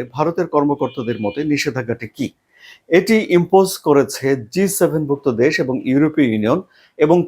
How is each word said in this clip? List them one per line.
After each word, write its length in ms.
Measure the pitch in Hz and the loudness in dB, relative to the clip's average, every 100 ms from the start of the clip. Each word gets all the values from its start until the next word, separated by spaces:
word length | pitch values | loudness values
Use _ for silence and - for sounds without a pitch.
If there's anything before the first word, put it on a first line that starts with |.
| 123 | -6
ভারতের 360 | 131 156 170 165 | -4 -2 -2 -2
কর্মকর্তাদের 680 | 151 147 143 127 139 117 107 | 0 0 -2 -4 -4 -6 -4
মতে 200 | 101 135 | -4 -4
নিষেধাজ্ঞাটি 640 | 156 143 147 123 117 117 110 | -4 -2 -2 -6 -6 -8 -10
কি? 200 | - 127 - _ _ - - - | -8 -8 -10 _ _ -20 -20 0
এটি 260 | 170 190 220 196 | 2 4 0 2
ইম্পোজ 400 | 175 170 190 190 - | 0 4 4 2 0
করেছে 500 | 160 143 143 - 135 135 110 | 2 2 2 -2 -2 -2 -2
জি 120 | 180 196 | -2 -2
সেভেন 340 | - 165 156 143 | 0 0 0 -2
ভুক্ত 220 | 143 135 | -2 -2
দেশ 220 | 113 135 - | 0 0 0
এবং 160 | 143 127 127 | -4 -4 -2
ইউরোপীয় 420 | 135 156 151 127 | 0 2 2 0
ইউনিয়ন 300 | 110 107 165 - _ _ - | 0 0 -2 -4 _ _ -2
এবং 200 | 156 175 | 2 2